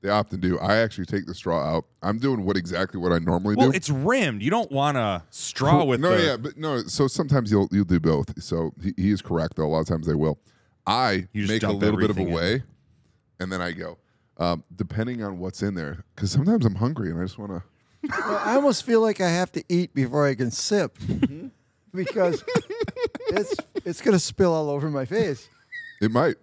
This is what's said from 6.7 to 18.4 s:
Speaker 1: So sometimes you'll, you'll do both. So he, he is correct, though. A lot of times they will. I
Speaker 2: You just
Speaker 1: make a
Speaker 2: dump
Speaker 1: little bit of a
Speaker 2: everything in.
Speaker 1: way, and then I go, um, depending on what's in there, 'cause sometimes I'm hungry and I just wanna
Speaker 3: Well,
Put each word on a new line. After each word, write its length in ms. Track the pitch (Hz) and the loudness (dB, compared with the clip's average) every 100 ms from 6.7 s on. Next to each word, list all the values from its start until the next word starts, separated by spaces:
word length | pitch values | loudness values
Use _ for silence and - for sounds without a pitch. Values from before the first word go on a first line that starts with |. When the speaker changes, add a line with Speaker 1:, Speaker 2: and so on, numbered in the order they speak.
| 131 | -4
Speaker 1:
So 240 | - - 135 | -4 0 0
sometimes 420 | - 151 139 110 | 0 2 2 4
you'll, 160 | 104 98 | 2 4
you'll 120 | 98 | 2
do 160 | 92 87 | 4 4
both. 400 | 80 76 69 - | 4 2 0 -8
So 280 | - 82 82 - | -6 -4 -4 -4
he, 100 | 90 - | -6 -2
he 140 | 95 | 0
is 140 | 104 | 0
correct, 320 | - 82 80 - | 0 -2 -2 -2
though. 100 | 78 | 0
A 80 | |
lot 60 | 80 | 0
of 80 | 80 | 0
times 180 | 82 80 | -2 0
they 80 | |
will. 240 | 76 78 73 _ _ _ _ - | 2 0 -2 _ _ _ _ -2
I 420 | 113 127 95 92 | 2 2 0 -2
Speaker 2:
You 140 | 104 98 | -4 0
just 60 | |
Speaker 1:
make 100 | 110 | 0
a 40 | 107 | 0
Speaker 2:
dump 120 | 101 | 2
Speaker 1:
little 180 | 104 107 | 2 2
bit 120 | 110 | 0
of 60 | 98 | 0
a 20 | |
Speaker 2:
everything 60 | 87 | -2
in. 80 | 82 87 123 | 0 0 -2
Speaker 1:
way, 40 | - _ _ _ _ _ _ _ | -4 _ _ _ _ _ _ _
and 120 | 92 | -6
then 80 | 92 | -4
I 120 | 87 | -6
go, 260 | 85 85 85 _ _ _ - | -6 -10 -14 _ _ _ -4
um, 260 | 87 85 - 87 | -2 -2 -6 -10
depending 480 | 87 104 117 123 | -6 -4 -4 -6
on 160 | 104 92 | -8 -6
what's 240 | 92 - | -8 -4
in 100 | 101 | -4
there, 300 | 92 76 73 - - | -4 -8 -10 -16 -6
'cause 140 | 104 | -2
sometimes 340 | - 160 226 | 0 2 2
I'm 120 | 117 95 | 2 2
hungry 340 | 120 147 95 | -2 -2 -4
and 100 | 82 | -4
I 40 | |
just 160 | 92 - | -6 -6
wanna 240 | 104 87 - _ _ _ 294 | -10 -10 -12 _ _ _ -8
Speaker 3:
Well, 340 | - - - | -6 -2 -2